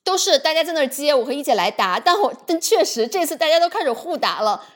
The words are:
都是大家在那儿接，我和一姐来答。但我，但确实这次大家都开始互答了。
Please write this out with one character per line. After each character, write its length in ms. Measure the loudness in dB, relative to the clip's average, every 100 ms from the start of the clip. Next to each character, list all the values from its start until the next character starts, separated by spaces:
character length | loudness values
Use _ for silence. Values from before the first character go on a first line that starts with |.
都 120 | -4 -2
是 200 | 2 2
大 160 | 2
家 100 | 0
在 100 | -2
那 80 | -2
儿 60 | -2
接， 260 | 0 0
我 120 | 0 0
和 80 |
一 80 | -4
姐 140 | 0 0
来 140 | 0
答。 280 | 0 0 2
但 200 | 2 2
我， 120 | 0 -2 -4
但 140 | -4
确 240 | 2 2 2
实 220 | 0 -2
这 180 | -2 -2
次 100 | 0
大 120 | 2
家 120 | 4
都 80 | 2
开 140 | 0
始 80 | -2
互 240 | -4 -6 -2
答 260 | -2 0
了。 220 | -2 -2 -8